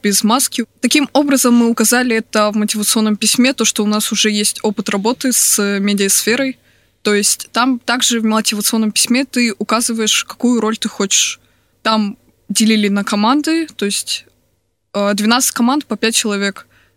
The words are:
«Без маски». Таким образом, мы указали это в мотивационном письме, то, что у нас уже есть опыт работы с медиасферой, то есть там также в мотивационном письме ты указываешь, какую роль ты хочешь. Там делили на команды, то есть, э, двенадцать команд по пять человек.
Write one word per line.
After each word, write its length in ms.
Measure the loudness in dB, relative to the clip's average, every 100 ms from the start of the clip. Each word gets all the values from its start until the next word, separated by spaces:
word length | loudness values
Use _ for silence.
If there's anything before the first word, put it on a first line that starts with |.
«Без 200 | -2 2
маски». 400 | 2 2 0 -4 -8 _
Таким 280 | 0 0 2
образом, 420 | 2 2 2 4
мы 140 | 4 4
указали 480 | 2 2 2 0 -2
это 340 | -2 0 0
в 40 | 0
мотивационном 600 | -2 -2 -2 0 0 0
письме, 360 | 0 2 2
то, 120 | 2
что 180 | -2 0
у 40 | -2
нас 240 | -2 -2
уже 180 | -2 0
есть 300 | 0 -2 -2
опыт 260 | -4 -4 -4
работы 420 | -2 -2 -2 -2
с 460 | 0 0 0 0 0
медиасферой, 760 | 0 0 0 0 0 0 -2 -6 _ _ _ _
то 120 | 0
есть 340 | 0 0 -2 -4
там 260 | 0 0 0
также 400 | -2 -2 0 0
в 40 |
мотивационном 680 | 0 0 -2 -4 -2 -2 -2
письме 320 | 0 0 0
ты 280 | 0 -2 -2 -2
указываешь, 640 | -2 -2 -2 -2 0 -2
какую 360 | -4 -2 0 2
роль 160 | 0 -4
ты 120 | -6
хочешь. 520 | -4 -2 0 -2 -6 _ _ _ _
Там 340 | 0 0 0 -6 _ _ -6
делили 400 | 0 2 4 2
на 160 | 0
команды, 600 | -2 0 2 2 2 -2 -4 -4
то 80 | -4
есть, 380 | -4 -6 -10 -12 _ _ _ _ _ _
э, 180 | -2 0
двенадцать 380 | 0 2 2 2
команд 320 | 0 2 0 -2
по 100 | -2
пять 180 | -2 0
человек. 500 | -2 -2 -4 -6 -14 _ _